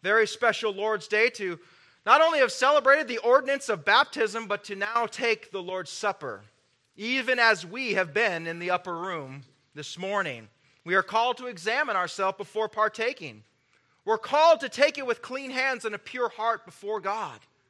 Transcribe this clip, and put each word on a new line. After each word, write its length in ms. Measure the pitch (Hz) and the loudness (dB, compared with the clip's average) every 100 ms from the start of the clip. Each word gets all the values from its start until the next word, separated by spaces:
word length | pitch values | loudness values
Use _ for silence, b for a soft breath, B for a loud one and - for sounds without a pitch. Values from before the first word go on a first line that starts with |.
very 240 | 185 220 214 | 2 2 2
special 460 | - 233 - 220 | 0 0 0 -2
Lord's 340 | 196 214 208 147 | -2 -2 -2 -2
Day 240 | 214 240 | 2 2
to 300 | 240 190 170 b b b b 208 | 0 -8 -8 b b b b 4
not 140 | 269 | 6
only 200 | 320 311 | 6 4
have 120 | 254 | 2
celebrated 560 | - 262 294 254 294 254 | 2 4 4 6 4 2
the 100 | 226 | -2
ordinance 520 | 233 262 269 277 - | 4 4 4 -4 -2
of 140 | 190 | -2
baptism, 640 | 147 220 294 - 220 220 220 | 4 4 4 0 -2 -2 -6
but 160 | 202 | -6
to 120 | - 196 | -6 -6
now 300 | 202 233 233 | -2 -2 -2
take 440 | - 240 220 - | -2 -2 -2 -4
the 120 | 196 | -10
Lord's 280 | 180 185 180 | -6 -8 -8
Supper, 540 | - 214 190 139 101 107 _ _ _ _ - | -6 -4 -4 -8 -12 -16 _ _ _ _ -10
even 420 | 220 262 247 247 | -4 -2 0 2
as 260 | 233 202 | 4 2
we 300 | 165 226 247 | -2 -8 -2
have 180 | 190 180 | -2 0
been 340 | 175 226 170 165 | 0 0 -2 -6
in 120 | 170 | -6
the 120 | 175 | -2
upper 240 | 180 180 | -2 -4
room 480 | 170 185 170 131 139 127 _ _ | -8 -6 -8 -10 -14 -20 _ _
this 220 | 143 147 170 | -16 -14 -10
morning, 540 | 190 202 170 120 107 _ b b | -4 -2 -4 -8 -14 _ b b
we 100 | 165 | 0
are 80 | 190 | 0
called 360 | 185 220 240 247 | 2 0 0 -2
to 80 | 254 | -8
examine 500 | 190 190 247 294 196 | -6 -2 -2 0 0
ourselves 400 | 175 - 190 190 | -2 -2 -2 -2
before 320 | 196 214 214 | -8 -4 -4
partaking. 760 | 214 214 226 233 - 151 107 _ _ _ _ _ _ | 0 -2 0 -4 -4 -14 -16 _ _ _ _ _ _
We're 140 | - 220 | -2 -2
called 420 | - 285 330 320 | 2 6 6 6
to 80 | 269 | 2
take 300 | - 294 302 | 2 2 2
it 80 | 262 | -6
with 160 | 233 | -6
clean 280 | - 262 269 | -6 -10 -8
hands 360 | 262 269 247 220 | -2 -2 -2 -6
and 80 | |
a 40 | 208 | -8
pure 300 | - 254 240 | -10 -4 -4
heart 380 | - 226 226 - | 0 -2 -2 -6
before 340 | - 202 214 | -14 -6 -4
God. 400 | 190 220 175 120 _ _ | -4 -4 -6 -12 _ _